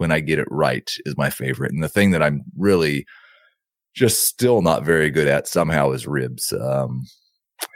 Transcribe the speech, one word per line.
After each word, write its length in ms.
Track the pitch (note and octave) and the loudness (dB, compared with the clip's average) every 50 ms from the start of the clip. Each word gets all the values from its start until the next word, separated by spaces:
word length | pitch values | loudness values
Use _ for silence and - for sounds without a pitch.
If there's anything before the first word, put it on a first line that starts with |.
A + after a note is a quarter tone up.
when 100 | E2 E2 | -2 0
I 80 | D#2 D#2+ | 0 0
get 220 | D#2 C#2+ D#2 D2 | 0 0 -2 -2
it 80 | - - | -2 -4
right 400 | - C#2+ D#2 C2+ B1+ B1 - - - - - | -2 0 0 0 0 -2 -6 -8 -12 -10 -8
is 100 | - C#2 | -10 -6
my 140 | - C#2 C#2 | -4 -4 -4
favorite. 400 | - - C2 C2+ C#2 - C2+ C2 | -4 -6 -6 -6 -6 -4 -6 -6
And 120 | C2 D2+ D#2+ | -4 -4 -4
the 60 | D2+ | -2
thing 220 | - G2+ G2+ G2 | 2 2 4 4
that 140 | F2+ D#2+ D#2 | 4 4 2
I'm 180 | D2+ D2 C#2 C2 - - | 2 0 -2 -6 -10 -8
really 500 | C#2+ F2+ G2+ G2 F2 D#2+ D2+ D2 C#2 C#2 - - - _ _ - _ _ _ _ _ _ _ _ _ _ _ _ | -2 2 2 4 4 4 2 0 -2 -6 -8 -20 -20 _ _ -20 _ _ _ _ _ _ _ _ _ _ _ _
just 320 | - C3 A2+ - - - | 2 2 2 2 2 -2
still 340 | - - - A#2+ B2 A#2+ A2 | -2 -2 0 2 4 4 4
not 240 | F2 E2 D#2+ A#1 C#2+ | 4 2 2 2 2
very 260 | D#2 E2+ D#2+ D#2 D#2 | 2 2 4 4 2
good 180 | C2+ D#2 D2+ C#2+ | 2 2 2 2
at 180 | C#2 C#2 - | 2 0 0
somehow 460 | - - F2+ E2+ D#2 D#2+ D2+ C#2 C#2 C2 | -2 -2 0 0 2 2 2 2 2 0
is 160 | C2 A#1+ C2+ | -2 -6 -4
ribs. 440 | D2 C#2 B1+ B1 B1+ B1 - - - | -4 -4 -4 -4 -6 -8 -8 -6 -6
Um, 520 | G1+ A1+ C2 C2+ C2+ C2 B1 B1 B1+ C2 - - _ _ _ _ _ _ _ _ _ - | -4 -4 -2 -2 -2 -2 -4 -6 -8 -10 -12 -16 _ _ _ _ _ _ _ _ _ -12
I 40 | - - | -12 -6